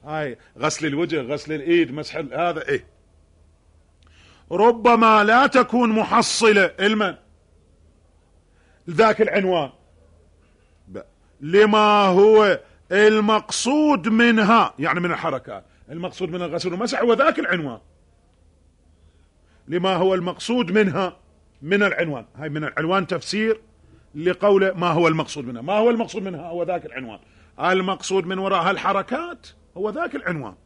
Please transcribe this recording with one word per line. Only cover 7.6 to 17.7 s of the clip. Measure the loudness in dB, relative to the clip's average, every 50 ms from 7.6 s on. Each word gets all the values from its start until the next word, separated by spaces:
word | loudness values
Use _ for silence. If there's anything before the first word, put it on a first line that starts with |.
| _ _ _ _ _ _ _ _ _ _ _ _ _ _ _ _ _ _ _ _ _ _ _ _ _ -6
ذاك | 2 2 4 4 4 2
العنوان | 0 0 0 -2 0 0 0 -2 -2 -4 _ _ _ _ _ _ _ _ _ _ _ _ _ _ _ _ _ _ _ _ _ _ _ -20
ب-، | -18 -18 -18 _ _ _ _ _ _ _
لما | -6 2 4 6 6 6 6 4 4 4 4 4 4
هو | 4 6 6 6 8 8 6 6 4 2 0 -4 _ _ _ _ _
المقصود | 2 4 4 6 4 4 2 2 0 0 -2 -4 -8 -6 -2 0 0 2 2 2 2 0 0 0
منها، | 2 4 4 4 4 4 4 4 4 4 2 0 -2 -6
يعني | -4 -4 -2 -2
من | -2 -4
الحركات، | -4 -4 -4 -6 -6 -6 -10 -12 -16 -16 _ _ _ _ _ -18
المقصود | -14 -12 -12 -12 -8 -8 -8 -8
من | -6 -8
الغسل | -8 -6 -8 -6 -6 -6
والمسح | -6 -4 -6 -4 -4 -2
هو | 0 0
ذاك | 2 2 2 0 0 0
العنوان، | -4 -2 -4 -4 -4 -8